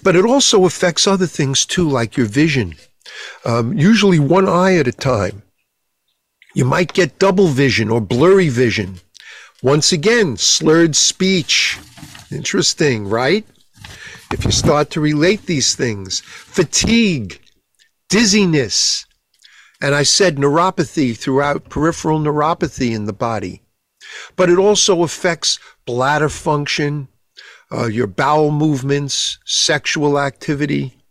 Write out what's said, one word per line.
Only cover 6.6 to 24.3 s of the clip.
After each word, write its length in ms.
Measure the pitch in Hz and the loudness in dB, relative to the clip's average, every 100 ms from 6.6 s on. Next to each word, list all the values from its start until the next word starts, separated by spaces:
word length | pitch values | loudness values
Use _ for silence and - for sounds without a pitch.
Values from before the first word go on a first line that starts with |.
| 127 | 0
might 280 | 147 180 | 0 -2
get 260 | - 175 _ | 0 -2 _
double 280 | 190 190 190 | 2 4 2
vision 440 | 127 139 113 107 | 4 2 2 0
or 100 | 113 | -2
blurry 480 | 104 117 165 196 175 | -2 2 4 4 4
vision. 520 | 120 123 107 95 92 _ - - - - _ | 2 0 0 -6 -10 _ -20 -20 -20 -20 _
Once 300 | 123 147 - | 2 2 2
again, 460 | 180 160 240 196 117 | 0 2 2 2 0
slurred 580 | - - 156 160 165 143 | -2 0 4 4 4 2
speech. 840 | - - 185 185 135 - - - - - - - - | -2 0 0 0 0 -2 -2 -6 -14 -20 -20 -20 -14
Interesting, 760 | 147 - 196 160 - 156 117 101 | -10 -4 -2 -2 0 0 0 -2
right? 380 | 113 127 196 214 _ _ _ - - - - - | -2 0 -2 -4 _ _ _ -20 -20 -20 -20 -12
If 140 | - - | -6 -4
you 60 | |
start 380 | - 170 147 147 | -2 0 0 0
to 100 | - | -2
relate 440 | 151 151 165 208 - | -2 2 0 0 -2
these 300 | 160 117 - | -4 -2 -2
things, 460 | 131 101 95 - | -4 -4 -8 -10
fatigue, 1160 | - - - - 170 - - 226 226 160 101 - _ _ _ _ _ _ _ | -12 -20 -10 -2 0 0 0 2 2 -2 -6 -14 _ _ _ _ _ _ _
dizziness, 1000 | 196 233 208 190 156 113 - - - - _ _ _ _ _ _ _ | 0 2 2 2 2 0 -2 -2 -4 -8 _ _ _ _ _ _ _
and 140 | 139 143 | -2 0
I 80 | |
said 320 | 139 - 190 143 | 0 2 2 2
neuropathy 800 | 139 147 180 185 151 - 131 113 | 0 2 0 0 -4 -2 -2 -2
throughout, 520 | - 135 143 143 - | -2 0 0 -2 -6
peripheral 500 | - 156 165 160 156 | -2 -2 -2 -2 -2
neuropathy 720 | 151 151 151 175 156 - 127 | 0 0 -2 -2 -4 -4 -4
in 120 | 113 107 | -4 -6
the 80 | |
body. 480 | 104 117 110 95 85 _ _ _ _ - - - | -6 -4 -4 -8 -14 _ _ _ _ -20 -20 -20